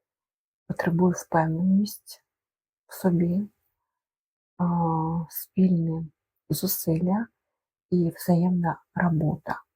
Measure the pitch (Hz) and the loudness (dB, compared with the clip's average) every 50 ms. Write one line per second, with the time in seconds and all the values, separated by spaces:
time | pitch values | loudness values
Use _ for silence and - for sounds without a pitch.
0 | _ _ _ _ _ _ _ _ _ _ _ _ _ - - - - 185 170 165 | _ _ _ _ _ _ _ _ _ _ _ _ _ -10 -6 -4 -2 0 2 2
1 | 180 180 175 - - - - 165 160 160 160 160 180 190 190 196 208 208 - - | 2 2 0 -2 -6 -4 0 0 0 0 0 0 0 2 2 2 2 0 -4 -12
2 | _ - - - _ _ _ _ _ _ _ _ _ _ _ _ _ - - - | _ -20 -20 -20 _ _ _ _ _ _ _ _ _ _ _ _ _ -20 -10 -2
3 | - 190 175 165 175 170 175 196 208 202 _ _ _ _ _ _ _ _ _ _ | 0 2 2 2 2 2 0 -2 -4 -6 _ _ _ _ _ _ _ _ _ _
4 | _ _ _ _ _ _ _ _ _ _ _ - 180 175 170 170 170 165 165 160 | _ _ _ _ _ _ _ _ _ _ _ -4 -2 0 0 0 0 0 0 0
5 | 160 160 165 170 165 - - - - - - - 185 185 180 170 165 165 160 160 | -2 -2 -2 -4 -6 -6 -10 -14 -14 -8 0 2 2 4 4 2 0 0 -2 -4
6 | 160 156 _ _ _ _ _ _ _ - 156 - - 185 - - - - 160 160 | -6 -10 _ _ _ _ _ _ _ -6 -6 -4 -4 -4 -4 -4 -2 -2 0 0
7 | 175 180 190 214 233 - _ _ _ _ _ _ _ _ _ _ _ - 180 180 | 2 0 0 0 -2 -6 _ _ _ _ _ _ _ _ _ _ _ -2 0 2
8 | 170 165 160 - - - 175 170 175 185 180 175 170 165 151 - _ _ - - | 2 0 -2 -4 0 2 2 4 4 2 2 0 0 -2 -2 -4 _ _ -4 0
9 | 175 175 165 151 160 151 - - - - - - - _ _ | 0 2 2 2 0 0 -2 -2 -4 -8 -8 -8 -10 _ _